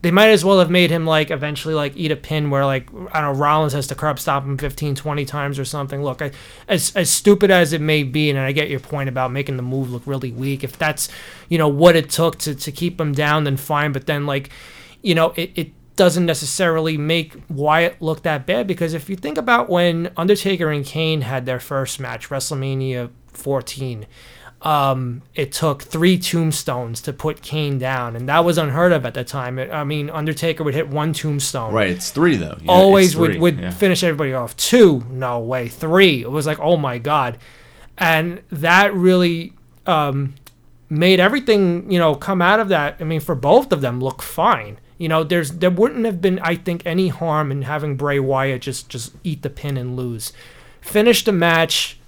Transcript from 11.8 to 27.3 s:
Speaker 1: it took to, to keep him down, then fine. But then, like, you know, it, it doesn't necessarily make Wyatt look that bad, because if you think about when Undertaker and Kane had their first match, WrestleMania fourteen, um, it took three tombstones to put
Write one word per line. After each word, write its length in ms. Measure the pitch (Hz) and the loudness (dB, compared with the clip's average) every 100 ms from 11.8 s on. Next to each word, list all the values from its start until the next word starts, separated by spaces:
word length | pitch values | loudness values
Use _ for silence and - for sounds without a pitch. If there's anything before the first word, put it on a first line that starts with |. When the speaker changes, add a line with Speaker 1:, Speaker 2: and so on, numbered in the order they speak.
| 170 | 6
Speaker 1:
it 160 | 165 - | 6 2
took 260 | - 165 - | -2 -2 -2
to, 120 | - 139 | -8 -8
to 160 | - | -10
keep 280 | 139 175 175 | -4 -6 -2
him 120 | 151 | -4
down, 320 | 139 147 151 | 0 2 2
then 120 | 147 135 | 0 -4
fine. 360 | - 147 147 | -2 -2 -2
But 160 | 139 139 | -4 -4
then, 180 | 147 143 | -4 -2
like, 240 | 139 139 - - - - - | -4 -6 -18 -20 -20 -20 -8
you 120 | - | -2
know, 200 | 165 165 - | 2 2 0
it, 160 | 180 | -8
it 160 | - 160 - _ | -6 -8 -12 _
doesn't 320 | - 180 180 170 | 4 4 4 0
necessarily 720 | 160 147 - 180 160 160 156 | 0 -4 -2 0 2 0 -2
make 380 | 151 165 160 - - | 0 0 -2 -12 -12
Wyatt 540 | 143 147 160 170 - | -4 2 4 2 -2
look 220 | 160 156 | -6 -4
that 200 | 170 147 | -2 -4
bad, 220 | 131 214 208 | -2 -2 -2
because 280 | 175 165 | -2 -4
if 140 | 165 - | -4 -8
you 60 | |
think 240 | 190 294 302 | -8 -6 -4
about 320 | 240 240 240 | 0 0 2
when 400 | 175 175 165 170 - | 2 2 0 -4 -4
Undertaker 520 | 175 208 196 185 160 | 2 2 2 -2 0
and 120 | 147 | -2
Kane 360 | 139 147 160 160 | -4 -4 -2 -2
had 260 | 123 135 123 | -4 -6 -4
their 140 | 127 | -6
first 400 | - 139 131 - | -4 -6 -6 -8
match, 280 | 127 117 - | -10 -10 -8
WrestleMania 840 | 135 - 139 135 135 131 123 120 - _ | -8 -6 -6 -4 -4 -4 -4 -8 -12 _
fourteen, 800 | - - 139 - 135 131 117 107 - - - - _ | -12 -4 -4 -6 -10 -8 -8 -14 -20 -20 -20 -20 _
um, 580 | 156 147 135 131 123 120 - | -2 0 2 0 -4 -8 -12
it 160 | - 139 | -8 -6
took 320 | - 160 143 | -2 -2 -2
three 340 | - 160 175 180 | -6 0 4 4
tombstones 840 | 180 170 160 151 - 127 120 117 | 0 0 0 -2 -4 -6 -6 -8
to 120 | - | -10
put 300 | 135 156 | -6 -6